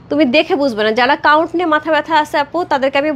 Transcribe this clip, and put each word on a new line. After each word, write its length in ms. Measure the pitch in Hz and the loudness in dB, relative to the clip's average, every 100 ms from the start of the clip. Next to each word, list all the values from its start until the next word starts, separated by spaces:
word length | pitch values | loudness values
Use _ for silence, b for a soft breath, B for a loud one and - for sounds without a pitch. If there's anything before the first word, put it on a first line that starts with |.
| - | -4
তুমি 140 | 294 247 294 | 0 2 2
দেখে 200 | 311 277 | 0 0
বুঝবে 200 | 277 214 220 | -2 0 0
না। 60 | 220 | 2
যারা 160 | 247 294 302 | 0 2 2
কাউন্ট 220 | 302 320 339 | 2 2 -2
নিয়ে 120 | 339 302 | 0 -2
মাথা 140 | 320 302 | 0 -2
ব্যথা 200 | 302 311 | 0 -2
আছে 140 | 302 311 | 0 -2
আপু, 140 | 285 330 359 | -2 -4 -2
তাদেরকে 260 | 285 269 277 | -2 0 0
আমি 100 | 302 | -2